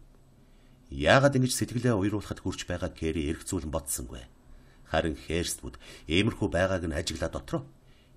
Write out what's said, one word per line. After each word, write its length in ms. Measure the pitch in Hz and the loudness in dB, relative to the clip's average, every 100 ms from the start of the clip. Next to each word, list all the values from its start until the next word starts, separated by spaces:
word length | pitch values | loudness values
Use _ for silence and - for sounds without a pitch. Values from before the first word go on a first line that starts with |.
| - - - - - - - - - | -20 -20 -20 -20 -20 -20 -20 -20 -12
Яагаад 480 | - 160 127 139 131 | 2 8 8 8 6
ингэж 160 | 127 - | 2 0
сэтгэлээ 400 | 107 117 123 110 | -2 0 2 2
уйруулахад 400 | 101 101 - - | 2 0 -4 -6
хүрч 320 | 92 87 - | -4 -6 -4
байгааг 240 | 87 87 | -4 -4
Гэри 400 | - 80 80 73 | -4 -2 0 -2
эргцүүлэн 400 | 80 - 95 80 | -4 -4 -4 -2
бодсонгүй. 480 | 80 - - 123 - - - - - - - - | -4 -4 -6 -8 -12 -16 -20 -20 -20 -20 -20 -4
Харин 240 | 80 82 71 | 0 0 -4
Херствуд 560 | - 82 85 - - - - - - | -4 -2 -2 -6 -10 -14 -18 -16 0
иймэрхүү 420 | 82 107 - 107 | 2 2 0 0
байгааг 320 | 85 92 95 82 | 2 2 0 -2
нь 80 | |
ажиглаа 400 | 76 - 78 82 | -4 -4 -4 -4
дотроо. 320 | 71 - 165 - - - - - | -6 -6 -6 -6 -16 -20 -20 -20